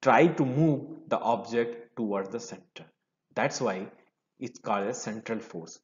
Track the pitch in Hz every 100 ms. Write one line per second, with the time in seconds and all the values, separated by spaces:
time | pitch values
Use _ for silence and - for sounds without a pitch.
0 | 131 117 165 160 139 127 160 139 - -
1 | - 117 110 117 95 117 117 - - -
2 | 110 101 95 117 - - _ - - _
3 | _ _ _ - 123 - 123 95 98 -
4 | _ _ _ _ 127 - - 101 98 123
5 | - 107 - 110 - 87 82 -